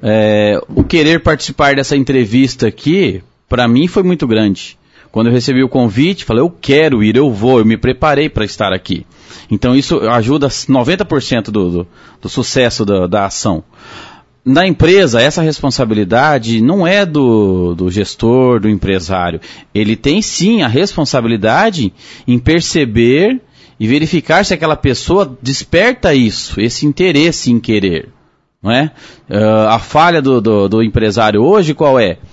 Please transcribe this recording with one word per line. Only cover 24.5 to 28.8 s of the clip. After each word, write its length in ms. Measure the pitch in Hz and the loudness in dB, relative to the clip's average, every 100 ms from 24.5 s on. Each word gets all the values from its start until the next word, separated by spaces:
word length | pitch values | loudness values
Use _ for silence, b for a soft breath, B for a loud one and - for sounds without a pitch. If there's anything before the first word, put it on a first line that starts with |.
aquela 240 | 165 156 147 | -2 -2 -2
pessoa 600 | 143 117 - 190 156 123 | -2 -2 0 0 0 -4
desperta 720 | 123 135 - 165 233 254 185 | -6 -6 -2 0 2 0 0
isso, 460 | 139 113 - - 98 | 2 2 -2 -8 -4
esse 240 | 117 - | -4 -2
interesse 640 | 147 143 185 143 165 - 127 | -4 0 0 2 0 0 -2
em 80 | 117 | 0
querer, 520 | - 104 98 82 - _ _ _ _ _ | 0 0 0 -4 -8 _ _ _ _ _
não 80 | 101 | -2
é? 200 | 123 | -2